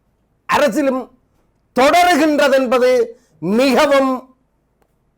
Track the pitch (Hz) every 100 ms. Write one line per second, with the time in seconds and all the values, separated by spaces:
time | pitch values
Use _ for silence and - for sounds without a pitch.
0 | _ _ _ _ - 233 285 226 269 262
1 | 233 _ _ _ _ _ _ - 277 339
2 | 349 302 311 285 285 269 254 247 254 254
3 | 233 - _ _ 165 220 277 302 294 277
4 | 269 254 - _ _ _ _ _ _ _
5 | _